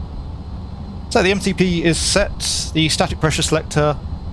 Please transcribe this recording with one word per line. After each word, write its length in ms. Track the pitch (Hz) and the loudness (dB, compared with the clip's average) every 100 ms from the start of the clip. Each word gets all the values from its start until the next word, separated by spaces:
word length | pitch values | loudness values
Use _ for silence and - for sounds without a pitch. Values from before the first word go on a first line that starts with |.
| - - - - - - - - - - - | -8 -8 -8 -10 -10 -10 -10 -10 -10 -10 -2
So 140 | 160 | 2
the 80 | 180 | 2
M 80 | 202 | 2
C 140 | 196 | 0
P 300 | 185 185 170 | 2 2 4
is 140 | 165 160 | 2 2
set, 760 | - 190 202 - - - - | 2 2 2 -2 -4 -2 -2
the 160 | 156 160 | 2 2
static 300 | - 185 - | 2 0 2
pressure 220 | 156 151 | 0 2
selector 560 | - 156 - 151 151 143 - - - | 2 0 0 2 2 0 -4 -8 -8